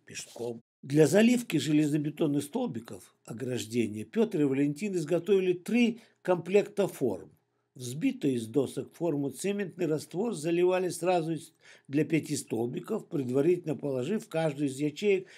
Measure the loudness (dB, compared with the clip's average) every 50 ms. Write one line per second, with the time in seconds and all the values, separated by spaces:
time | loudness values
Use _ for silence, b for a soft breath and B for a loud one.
0 | _ -16 -14 -14 -14 -14 -10 -8 -8 -8 -8 -10 -14 _ _ _ -8 2 6 6
1 | 6 8 8 6 6 6 6 4 0 0 -2 -2 0 4 4 4 4 4 2 0
2 | 0 -2 -2 0 0 0 2 0 -2 -2 -4 -4 -4 -4 -4 -8 -10 -10 -14 -16
3 | -16 -20 _ _ _ -14 -10 -8 -6 -4 -4 -4 -4 -2 0 0 0 0 -2 -6
4 | -10 -4 0 0 0 2 2 2 2 2 4 2 2 0 0 -2 -4 -2 -2 -2
5 | 0 0 0 0 2 2 2 4 4 2 0 0 -2 0 2 4 4 4 2 B
6 | B B B B _ 0 0 0 0 2 2 2 2 2 0 0 0 0 0 -2
7 | -2 -2 -2 -4 -8 -16 -20 _ _ _ _ _ _ _ _ -14 -12 -10 -8 -2
8 | -2 -2 -2 0 0 0 0 0 -4 0 0 0 0 0 -4 -8 -10 -10 -8 -4
9 | -4 -2 -2 -2 -2 -4 -6 -6 -6 -4 -4 -4 -6 -8 -6 -4 -2 -2 -2 -2
10 | -4 -6 -6 -4 -4 -4 -4 -4 -2 -2 2 2 4 4 2 2 0 -2 -4 -2
11 | 0 0 2 2 0 0 -4 -6 -6 -12 B B B B B B B -4 0 0
12 | 0 2 0 0 0 0 -4 -6 -4 -4 -2 -2 -2 -2 -4 -8 -6 -4 -6 -6
13 | -6 -6 -4 -4 -2 0 2 2 4 4 2 2 0 -4 -6 -4 -4 -4 -4 -4
14 | -2 -2 -4 -4 -6 -4 -4 -2 0 0 0 -2 -4 -4 -2 -2 -4 -4 -4 0
15 | 2 2 2 2 0 B B